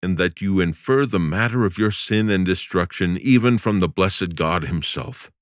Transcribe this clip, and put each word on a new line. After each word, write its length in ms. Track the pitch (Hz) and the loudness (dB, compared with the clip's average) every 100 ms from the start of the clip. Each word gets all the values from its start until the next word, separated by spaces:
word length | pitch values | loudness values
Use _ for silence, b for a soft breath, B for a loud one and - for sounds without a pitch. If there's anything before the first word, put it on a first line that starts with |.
in 140 | 90 87 | -4 0
that 240 | 90 - | 0 -2
you 220 | 98 95 | -2 0
infer 440 | 87 78 - 135 139 | 0 -2 0 0 2
the 140 | 101 | 0
matter 460 | 80 90 113 123 104 | 0 0 0 2 0
of 120 | 87 | 2
your 140 | 107 | -2
sin 380 | 104 - 107 110 | -2 -2 0 2
and 160 | 98 92 | 2 2
destruction 720 | 92 - 92 87 - 90 90 | 0 -2 -2 -2 -2 -2 -2
even 400 | 131 123 120 120 | 4 4 4 2
from 240 | 117 104 | 2 0
the 80 | 87 | 0
blessed 460 | 85 95 - 92 78 | 2 0 0 -2 -2
God 280 | 80 87 | -2 0
himself. 680 | 71 82 - - 64 117 - _ | -2 -4 -4 -4 -8 -12 -16 _